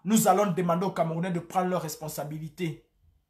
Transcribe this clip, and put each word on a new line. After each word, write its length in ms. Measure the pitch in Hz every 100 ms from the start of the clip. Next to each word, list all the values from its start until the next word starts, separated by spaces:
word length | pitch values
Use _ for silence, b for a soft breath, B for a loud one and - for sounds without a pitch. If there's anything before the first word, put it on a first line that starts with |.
nous 240 | 175 220 -
allons 200 | 196 208
demander 380 | 165 175 170 190
aux 60 |
Camerounais 400 | 180 165 160 185
de 80 | 175
prendre 300 | 165 185 180
leurs 120 | 180
responsabilités. 1040 | 160 - 156 - 147 156 156 - 165 143 _ _ _ _